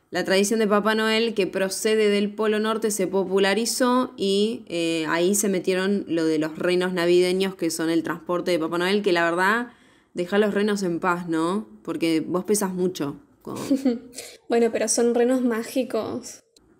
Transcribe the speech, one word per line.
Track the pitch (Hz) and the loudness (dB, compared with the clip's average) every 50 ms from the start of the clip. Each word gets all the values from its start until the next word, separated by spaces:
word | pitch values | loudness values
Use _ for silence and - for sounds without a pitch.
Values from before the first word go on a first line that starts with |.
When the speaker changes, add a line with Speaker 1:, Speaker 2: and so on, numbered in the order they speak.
| _ _ | _ _
Speaker 1:
la | - 175 180 | -6 -4 0
tradición | 170 190 190 202 202 233 220 | 2 2 2 4 2 2 2
de | 220 | 2
Papá | 196 208 208 196 214 220 | 4 2 2 2 2 2
Noel | 220 220 220 220 220 233 233 214 | 2 2 2 2 2 2 0 0
que | 208 185 | 0 -2
procede | 165 - 185 190 190 190 - - 214 220 220 214 208 | -2 -2 -2 -2 -2 -2 -2 0 2 2 4 4 4
del | 202 202 208 202 208 | 2 2 0 0 -2
Polo | 208 220 214 214 214 | -2 0 0 0 0
Norte | 214 220 226 214 220 214 | 0 0 -2 -2 -2 -2
se | 202 - 185 | -2 -2 -2
popularizó | 160 180 196 185 180 190 202 196 190 196 220 233 226 - - 254 247 247 254 254 - - | 0 0 0 0 0 2 2 2 2 2 0 0 -2 0 0 2 2 2 2 0 -2 -4
y, | - 196 196 196 202 208 226 247 247 - | -4 -2 0 2 2 2 0 -2 -6 -8
eh, | - 170 170 165 165 165 160 156 151 | -8 -4 -2 -2 0 0 -2 -2 0
ahí | 160 170 175 190 202 | 0 2 2 2 2
se | 202 220 208 | 2 0 0
metieron | 185 180 175 190 185 185 190 196 202 196 - | 0 0 0 0 0 0 0 0 0 -2 -2
lo | - 160 165 160 | -2 -2 0 2
de | 160 156 151 | 2 0 0
los | 156 156 156 | -2 -4 -4
renos | 170 165 175 180 180 180 185 180 | -4 -2 0 0 0 0 0 0
navideños, | 175 170 175 180 180 180 180 185 190 190 190 190 | 0 2 4 4 4 4 4 2 0 -2 -2 -2
que | - 175 165 | -4 -4 -4
son | 165 - 160 165 | -2 -2 -2 0
el | 170 165 160 | 0 0 -2
transporte | 156 160 175 - - 175 175 175 180 | -2 -6 -6 -6 -4 -4 -2 0 0
de | 175 156 | 0 0
Papá | 160 160 170 175 | 0 -2 -2 -2
Noel, | 180 185 202 208 | 0 0 0 0
que | 202 196 175 | 2 2 2
la | 170 170 | 2 2
verdad, | 165 170 180 185 196 220 240 247 - - _ _ _ _ _ _ _ - | 2 2 2 2 2 2 0 -2 -6 -12 _ _ _ _ _ _ _ -8
dejá | 180 175 175 202 202 | -8 -4 0 2 2
los | 214 208 202 | 2 2 2
renos | 202 208 214 202 202 196 | 0 0 0 0 -2 -2
en | 175 170 160 | -2 -2 -2
paz, | 190 185 175 180 180 | -2 -2 -2 -2 -2
¿no? | 165 165 160 160 175 190 214 214 - - - - | -2 -2 0 0 0 -2 -2 -6 -8 -14 -14 -10
Porque | 165 160 156 175 165 160 160 - | -10 -4 -2 0 0 0 0 0
vos | - 165 180 180 | -2 -4 -2 0
pesas | - 208 202 202 185 185 | 0 0 0 0 -2 -2
mucho. | 180 185 180 180 - 151 143 143 - - _ _ _ - | -2 -2 -2 -2 -4 -6 -6 -6 -10 -16 _ _ _ -14
Como | - - - - - 277 - - 254 233 247 | -12 -10 -8 -2 0 0 2 2 0 0 -2
Speaker 2:
<laughs> | - - - - - - - - _ - | -6 -14 -18 -18 -18 -18 -20 -16 _ 0
Bueno, | 247 233 233 220 | 2 2 2 2
pero | 220 226 214 | 2 0 0
son | 220 - 247 233 240 233 | 2 2 2 2 2 2
renos | 247 240 247 262 254 247 | 2 2 2 2 2 2
mágicos. | 240 220 220 233 - - 269 233 - - 220 - - 226 247 - - - - _ _ _ _ _ _ _ | 0 0 -2 -4 -4 -2 -4 -2 -2 -4 -4 -4 -4 -6 -8 -10 -12 -16 -20 _ _ _ _ _ _ _